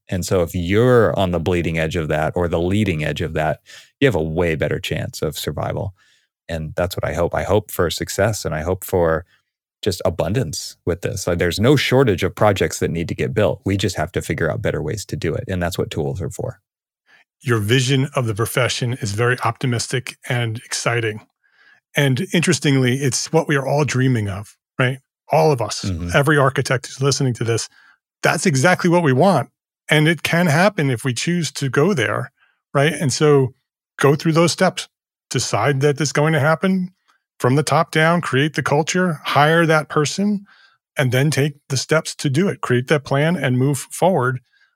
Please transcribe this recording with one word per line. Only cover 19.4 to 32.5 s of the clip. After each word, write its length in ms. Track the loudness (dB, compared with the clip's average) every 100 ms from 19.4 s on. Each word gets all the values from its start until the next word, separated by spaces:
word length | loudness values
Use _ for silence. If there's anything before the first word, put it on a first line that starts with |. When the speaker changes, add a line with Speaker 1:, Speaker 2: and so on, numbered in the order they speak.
Speaker 2:
optimistic 720 | -2 -2 -2 -2 -4 -6 -8 -10 -4
and 300 | -4 -2 -6
exciting. 640 | -8 -6 -2 -2 -2 -6 -12 _ _ _ _ _ _ 0
And 300 | 2 2 0
interestingly, 640 | 0 2 2 2 2 2 0
it's 340 | -2 -2 -2
what 160 | 0 0
we 80 | -2
are 100 | 0
all 180 | 0
dreaming 440 | 0 0 2 0 -2
of, 280 | -6 -10 _ _ -2
right? 200 | -2 -2 _ _ -2
All 200 | 2 4
of 100 | 2
us, 240 | -2 -6
Speaker 1:
Mm-hmm. 260 | -6 -4 0
Speaker 2:
every 240 | 2 4 4
architect 480 | 2 0 -2 -4 -4
who's 160 | -2
listening 320 | 0 0 0
to 100 | -2
this, 240 | -2 -2 -4 _ _ _ _ _
that's 240 | 0 2 0
exactly 420 | 2 4 4 4
what 120 | 4
we 100 | 4
want. 380 | 4 4 4 0 _ _ _ 0
And 180 | 4 4
it 140 | 2
can 240 | 0 0 2
happen 440 | 4 2 2 -2
if 140 | -2
we 80 | -4
choose 380 | -4 -2 -2 -4
to 160 | -4 -4
go 260 | -2 0
there, 380 | 0 -2 -2 -6 _ _